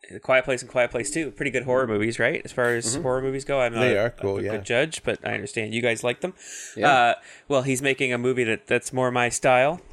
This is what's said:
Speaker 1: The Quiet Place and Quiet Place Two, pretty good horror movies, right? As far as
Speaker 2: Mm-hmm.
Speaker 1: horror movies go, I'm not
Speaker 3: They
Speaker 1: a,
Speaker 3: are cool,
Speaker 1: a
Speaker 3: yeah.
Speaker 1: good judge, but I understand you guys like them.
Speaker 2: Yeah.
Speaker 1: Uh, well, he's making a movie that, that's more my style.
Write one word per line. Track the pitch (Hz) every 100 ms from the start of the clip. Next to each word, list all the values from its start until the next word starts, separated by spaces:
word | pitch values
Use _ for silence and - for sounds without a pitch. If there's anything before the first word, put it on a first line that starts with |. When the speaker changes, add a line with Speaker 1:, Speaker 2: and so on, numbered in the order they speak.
| -
Speaker 1:
The | 95
Quiet | - 131 127
Place | 123
and | 127
Quiet | 127 120
Place | 123 113
Two, | 160 147
pretty | - 139
good | 123
horror | 120 127 127
movies, | 104 110 117
right? | 120 165 -
As |
far | - 120
as | 117 117
Speaker 2:
Mm-hmm. | 131
Speaker 1:
horror | 143 127
movies | 135 135
go, | 131 139
I'm | 123
not | 113
Speaker 3:
They | 120 104
Speaker 1:
a, | 117
Speaker 3:
are |
cool, | - 101 98
Speaker 1:
a |
Speaker 3:
yeah. | 98
Speaker 1:
good | 107 101
judge, | 120 156 -
but | - 107
I | -
understand | 107 101 - 110
you | 113
guys | 120 113
like | 123 123
them. | 180 - - - - -
Speaker 2:
Yeah. | 123
Speaker 1:
Uh, | 131 120 - - - _
well, | 139
he's | 131 127
making | 139 135 131
a | 123
movie | 123 127 117
that, | 110 -
that's | 123 -
more | 127 127
my | 123 120
style. | - 135 127 135 170 -